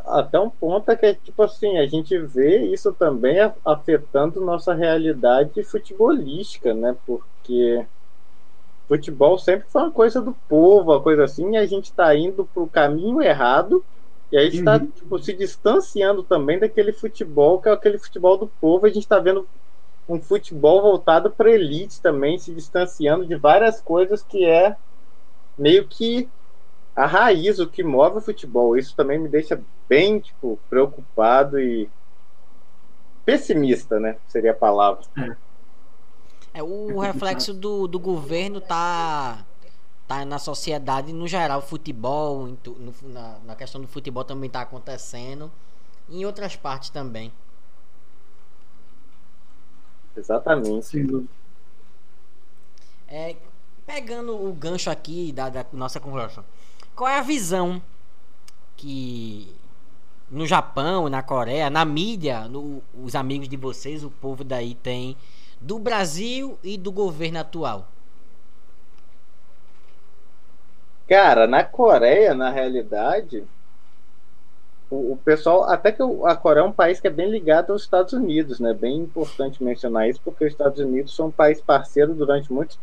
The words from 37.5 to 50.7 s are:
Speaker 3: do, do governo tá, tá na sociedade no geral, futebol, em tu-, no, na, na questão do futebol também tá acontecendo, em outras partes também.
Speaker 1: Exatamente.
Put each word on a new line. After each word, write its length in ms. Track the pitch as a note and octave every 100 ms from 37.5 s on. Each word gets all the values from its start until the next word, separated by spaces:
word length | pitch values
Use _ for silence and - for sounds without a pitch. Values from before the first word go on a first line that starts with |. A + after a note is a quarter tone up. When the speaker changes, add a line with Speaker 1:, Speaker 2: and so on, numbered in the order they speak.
Speaker 3:
do, 320 | G3 G#3 G3+ F#3
do 120 | F3+
governo 640 | F#3 F3 C#3+ E3 G3 G3+
tá, 800 | - E3+ E3+ E3+ E3 D3+ C3 A2 - - - - - - -
tá 160 | C3+
na 120 | C#3 C#3+
sociedade 760 | D#3 C#3 - D3+ C3+ C3+ D3
no 160 | E3 E3+
geral, 340 | F3+ D#3+ C#3
futebol, 840 | C#3 D#3 D#3 A#2+ A#2 D3 D3+ C#3 B2+
em 80 | B2+
tu-, 200 | - A#2+
no, 140 | B2 A#2+ C3+
na, 300 | B2 A2+ A2 A2+
na 80 |
questão 260 | A2 C3 C3+
do 60 | C3
futebol 380 | C#3+ C#3 B2+
também 260 | C3 C3+ C3+
tá 100 | C3
acontecendo, 840 | B2 B2+ - C3 - B2 B2 C#3 D#3 - - - - - -
em 140 | E3+
outras 320 | G3 G3+ G3+ -
partes 340 | C#3+ C3+ -
também. 420 | D3 C3 A2 A2+ - - - - - - - - - - - - - - - - - - - - - - - - - - - - -
Speaker 1:
Exatamente. 680 | - A2+ - D#3 A2